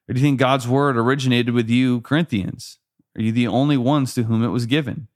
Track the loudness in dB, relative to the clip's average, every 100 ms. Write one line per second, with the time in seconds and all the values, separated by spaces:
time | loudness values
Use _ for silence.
0 | -6 0 2 2 2 0 0 0 2 0
1 | 0 0 2 2 2 0 2 2 2 0
2 | 0 -2 0 -2 -4 -10 -16 -20 _ _
3 | _ -6 -2 0 0 2 2 2 2 0
4 | 0 -2 0 0 0 -2 0 -2 -2 -8
5 | -12